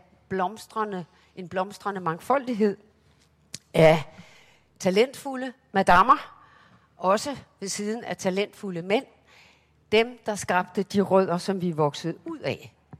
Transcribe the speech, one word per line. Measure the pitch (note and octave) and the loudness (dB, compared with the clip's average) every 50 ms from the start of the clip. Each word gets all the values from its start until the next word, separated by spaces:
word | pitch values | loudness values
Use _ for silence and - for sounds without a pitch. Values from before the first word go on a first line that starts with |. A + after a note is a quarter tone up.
| - _ _ _ _ _ | -12 _ _ _ _ _
blomstrende, | F#3+ F#3+ F3+ F#3 A3 G#3 - - - A3 G#3+ G#3 G3 F3+ D#3+ - _ _ _ _ _ | -4 -4 -4 -4 -6 -10 -18 -10 -6 -6 -6 -4 -6 -8 -10 -12 _ _ _ _ _
en | - F#3 E3 | -16 -14 -6
blomstrende | F3 F#3+ F#3 G3+ G3 - - G3+ G3+ F#3+ | -4 -4 -4 -4 -8 -8 -8 -8 -6 -4
mangfoldighed, | F3+ E3+ D#3+ E3+ - - B3+ C#4+ A#3+ B3 B3 G3 G#3+ G3+ F#3+ - _ _ _ _ _ _ _ _ _ _ _ _ _ _ - - _ _ - | -4 -4 -4 -4 -2 -2 -2 -2 0 -4 -2 0 0 0 0 -4 _ _ _ _ _ _ _ _ _ _ _ _ _ _ -20 -20 _ _ 4
af | E3 D#3+ D#3 D#3+ D#3+ - - - - - - - - - _ _ _ _ _ _ _ | 6 8 8 6 4 0 -8 -16 -20 -20 -20 -20 -20 -20 _ _ _ _ _ _ _
talentfulde | - F#3 F#3 G3+ A#3+ C4+ B3+ - - C#4 C4 B3+ C4 B3+ A#3+ _ _ _ | -2 2 4 4 2 2 0 -10 -12 -10 -8 -8 -8 -10 -12 _ _ _
madammer, | - G3 F#3+ - F3 F3+ G3+ B3+ D4 D4 - - - - - _ _ _ _ _ _ _ _ _ _ | -2 2 6 6 8 8 8 6 4 2 2 -8 -20 -20 -20 _ _ _ _ _ _ _ _ _ _
også | _ - F#3 G3 A3 - D4 C4 - - _ _ _ | _ 0 0 0 0 0 -6 -8 -10 -14 _ _ _
ved | G3+ F#3+ | -10 -8
siden | - - G#3 G#3 A3 A#3+ G#3+ | -8 -6 -6 -6 -6 -6 -8
af | - F3+ | -10 -10
talentfulde | - - F#3+ F3+ G3 G#3 - - - - G3 F3+ E3 | -4 -4 -2 -2 -2 -4 -4 -8 -12 -12 -10 -10 -10
mænd, | F3 F#3+ G3+ C4+ C4 - _ _ _ _ _ _ _ _ _ _ _ _ _ _ _ _ | -2 -2 -2 -2 -2 -6 _ _ _ _ _ _ _ _ _ _ _ _ _ _ _ _
dem, | G#3+ A3 A3+ B3 B3 - _ | 2 2 2 2 -4 -10 _
der | A#3 G#3 | -8 -8
skabte | G3 - - F#3 F3+ F3+ - - G#3+ F#3+ | -6 -4 0 0 0 0 0 -4 -4 -4
de | - - G3+ | 0 0 0
rødder, | F#3+ - F#3 F#3+ F#3+ E3+ E3+ | 2 4 4 4 4 2 0
som | F3+ - - G3 F#3 | -2 -2 -4 -4 -2
vi | F3 F3+ | -2 -2
voksede | D#3+ D3+ D3+ C#3+ C#3 - - E3 D#3+ - _ | 0 0 0 0 0 -4 -8 -8 -8 -8 _
ud | E4 E4 C#4 | -14 -12 -8
af. | - C#3+ G#2 - - - _ _ _ _ - | -6 -6 -6 -6 -10 -18 _ _ _ _ -20